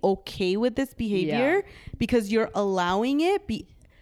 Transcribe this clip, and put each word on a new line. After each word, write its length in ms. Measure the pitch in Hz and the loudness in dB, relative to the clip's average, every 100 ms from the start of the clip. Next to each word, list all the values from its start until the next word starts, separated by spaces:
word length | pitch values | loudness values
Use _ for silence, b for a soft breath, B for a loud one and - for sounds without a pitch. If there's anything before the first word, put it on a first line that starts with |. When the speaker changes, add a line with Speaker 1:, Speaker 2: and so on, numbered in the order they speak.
Speaker 1:
okay 520 | 196 190 - - 180 196 | 0 0 -4 -4 -2 2
with 200 | 240 233 | 0 0
this 180 | 269 | -4
behavior 720 | - 226 196 160 226 269 392 - | -4 -2 0 0 2 2 2 -2
Speaker 2:
Yeah. 60 | B B - | B B -6
Speaker 1:
because 340 | 226 240 202 | 0 2 2
you're 200 | 220 220 202 | 0 0 0
allowing 640 | 202 190 175 190 247 285 | 0 0 0 0 0 2
it 280 | 339 392 392 | 2 0 -2
be-, 200 | 214 - - b b | -8 -8 -20 b b